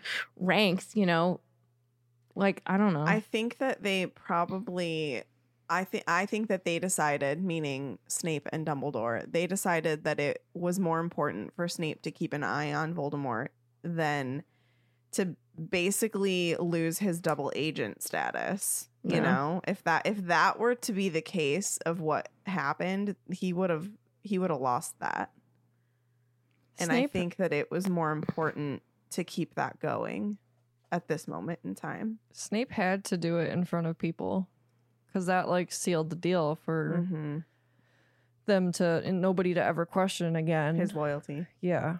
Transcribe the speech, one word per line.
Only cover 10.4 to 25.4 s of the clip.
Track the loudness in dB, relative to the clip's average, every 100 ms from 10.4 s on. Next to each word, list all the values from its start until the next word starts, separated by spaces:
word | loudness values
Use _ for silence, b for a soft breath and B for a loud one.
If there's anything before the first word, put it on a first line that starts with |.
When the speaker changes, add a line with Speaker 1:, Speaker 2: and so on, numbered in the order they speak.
| _
Speaker 2:
was | -4 -2 2
more | 2 2
important | 0 -2 -2 -2 -8 -4
for | -4
Snape | -2 -4 -4
to | -8
keep | -6 -4
an | -2
eye | -2 -2 -2
on | -2 -2
Voldemort | -4 -4 -4 -2 -4 -6 _ _ _
than | -6 -2 0 0 -2 -6 -8 _ _ _ _ _ -6
to | -2 -2 -4 _ -12 -2
basically | 0 2 2 0 2 2 2 2 2
lose | 2 2 2 0
his | 0 0
double | 0 0 -2 -2
agent | -2 -2 -4 -6
status. | -4 -2 -2 -2 -2 -2 -2 -4 -6 _
You | 0 2
Speaker 1:
Yeah. |
Speaker 2:
know, | 4 2 2 -2 -2
if | -2 2
that, | 2 2
if | -2 2
that | 6 6 4
were | 0 0
to | -2
be | 0 2
the | 0
case | -2 0 2 2 0 -2
of | -2 -2
what | 0 0 -2 _ -6
happened, | -2 0 0 -2 0 -2 -6 -8
he | -4 -2
would | 0 0
have, | 0 -2 -14 _ _
he | -4 0
would | 0
have | 0
lost | 2 0 -2 -6
that. | -4 -4 -6 _